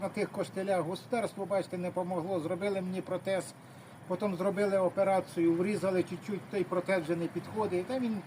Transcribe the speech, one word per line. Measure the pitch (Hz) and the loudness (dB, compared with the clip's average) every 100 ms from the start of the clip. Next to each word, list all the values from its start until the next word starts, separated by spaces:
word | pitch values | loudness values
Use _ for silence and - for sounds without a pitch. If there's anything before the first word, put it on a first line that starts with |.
на | 190 | -4
тих | 214 190 | 0 -2
костелях. | - 175 196 196 185 | -2 -4 -2 2 2
Государство, | 156 185 - 233 196 - 190 | 2 -4 -2 -2 -2 -4 -2
бачите, | 196 175 180 | 0 0 -2
не | 180 | -2
помогло. | 180 175 180 170 185 | -2 -2 -2 0 0
Зробили | 156 180 202 196 | 0 0 0 0
мені | 185 185 | -2 -4
протез. | - 180 190 190 - - - - - - - | -4 -4 0 -2 -2 -10 -18 -18 -18 -14 -6
Потім | 180 208 170 | -2 -2 0
зробили | 190 190 202 196 | 0 2 4 4
операцію, | 180 196 196 190 - 180 165 | 4 4 4 4 2 2 4
врізали | 170 185 208 190 185 | 4 2 2 2 2
чуть-чуть, | 175 180 - 196 - | 0 -2 -4 -6 -2
той | 208 | -2
протез | 180 180 180 190 | 0 0 2 2
вже | 156 170 | 2 0
не | 165 | 0
підходить. | 175 - 214 208 180 185 | -4 -4 -2 0 0 0
Та | 262 | 0
він | 240 208 | 0 -2